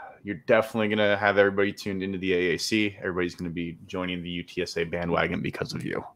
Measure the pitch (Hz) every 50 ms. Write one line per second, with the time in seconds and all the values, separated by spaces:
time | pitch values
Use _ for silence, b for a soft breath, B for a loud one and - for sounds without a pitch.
0 | B B B B - 101 101 80 - - 120 110 107 - - 117 107 104 107 107
1 | 107 101 104 98 104 101 101 101 101 101 98 98 101 101 98 - - 104 98 95
2 | 92 95 98 92 90 95 92 90 90 90 82 85 - - 110 110 107 104 98 -
3 | - 92 87 90 90 87 80 - 92 87 80 87 85 82 82 - 95 95 - 92
4 | 90 90 90 87 85 87 87 87 85 - - - 87 85 - - 85 82 80 87
5 | 87 85 85 82 85 85 87 82 - - - - - - - - - - - -
6 | - - -